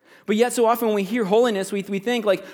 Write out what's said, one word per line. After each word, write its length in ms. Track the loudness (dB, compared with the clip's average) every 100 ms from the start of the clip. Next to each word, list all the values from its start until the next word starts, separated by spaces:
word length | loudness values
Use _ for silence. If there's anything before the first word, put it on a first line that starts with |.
| _ -12 -2
But 100 | 0
yet 160 | 2
so 120 | 2 2
often 220 | 2 0
when 80 | -2
we 80 |
hear 200 | -2 -2
holiness, 480 | 2 2 2 0 -4
we, 120 | -6
we 160 | -4 -6
think, 260 | -2 -2 0
like, 180 | 0 -2